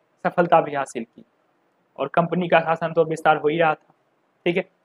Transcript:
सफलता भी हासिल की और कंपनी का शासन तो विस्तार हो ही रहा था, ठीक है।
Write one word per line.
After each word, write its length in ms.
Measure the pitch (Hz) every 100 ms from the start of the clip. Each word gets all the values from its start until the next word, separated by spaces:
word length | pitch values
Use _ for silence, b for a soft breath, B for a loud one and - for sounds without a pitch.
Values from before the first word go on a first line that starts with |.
| _ _ 175
सफलता 340 | - 170 165
भी 140 | 147 143
हासिल 280 | 135 120 113
की 180 | - - _ _ _ _ _ _ -
और 80 | 135
कंपनी 340 | - 170 165 170
का 120 | 165
शासन 340 | 160 165 165
तो 120 | 160 156
विस्तार 320 | 160 156 151
हो 100 | 151
ही 100 | 165
रहा 160 | 160
था, 200 | 151 _ _ _ _ _ _ 180
ठीक 120 | 175
है। 80 | - _